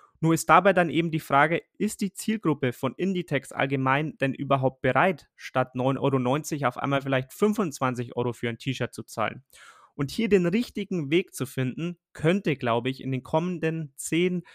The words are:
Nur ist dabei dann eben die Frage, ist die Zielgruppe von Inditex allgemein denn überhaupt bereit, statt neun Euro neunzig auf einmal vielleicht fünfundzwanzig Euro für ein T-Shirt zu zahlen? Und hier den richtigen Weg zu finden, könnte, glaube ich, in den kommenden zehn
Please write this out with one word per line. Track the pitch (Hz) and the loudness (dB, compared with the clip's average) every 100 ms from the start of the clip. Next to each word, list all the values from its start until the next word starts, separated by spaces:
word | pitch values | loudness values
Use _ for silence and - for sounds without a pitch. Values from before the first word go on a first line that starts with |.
| _ - | _ -2
Nur | 160 | 0
ist | 160 - | 2 6
dabei | 160 190 | 6 8
dann | 180 170 | 4 2
eben | 151 165 | 2 0
die | 156 | -2
Frage, | - 139 156 165 - - | 0 4 4 2 -4 -4
ist | 208 - | -4 -2
die | 196 | -6
Zielgruppe | - - 220 165 147 127 | -4 -4 -2 0 0 0
von | - 131 | -2 -6
Inditex | - 185 180 165 139 - | -2 -2 -2 -2 -4 -4
allgemein | - 139 139 131 139 139 - | -4 -2 0 2 0 0 -2
denn | 135 | -2
überhaupt | - 139 139 131 - | -2 0 2 0 0
bereit, | 131 131 180 165 - | 0 2 2 0 -8
statt | _ - 135 131 | _ -6 -2 -2
neun | 127 127 135 | 0 0 0
Euro | 139 131 | 0 0
neunzig | 123 147 156 147 127 | 0 0 -2 -2 -2
auf | - | -2
einmal | 135 139 | -2 -2
vielleicht | 139 135 131 | 0 -2 -2
fünfundzwanzig | - 214 208 180 - 131 120 120 - | 0 0 2 -2 -2 -2 -2 -6 -2
Euro | 123 | -4
für | 113 120 | -2 -6
ein | 113 | -6
T-Shirt | 131 127 120 | -6 -4 -6
zu | - | -8
zahlen? | - - 107 127 _ - - - _ | -12 -4 -4 -4 _ -20 -20 -20 _
Und | - 139 | -6 -6
hier | - 220 | -2 4
den | 196 175 | 4 4
richtigen | 214 247 - 196 180 139 | 0 -2 -6 -4 -4 0
Weg | 165 - | 0 0
zu | - | -6
finden, | 127 - 131 127 170 175 _ | -8 -4 -4 -4 -8 -8 _
könnte, | - 151 196 175 139 | -2 0 2 0 -2
glaube | 120 117 127 | 0 0 0
ich, | 135 | -6
in | 135 | -4
den | 131 | -6
kommenden | - 160 180 170 160 165 151 - | -2 -2 0 -2 -4 -4 -8 -10
zehn | - 165 180 180 - | -4 0 0 0 -6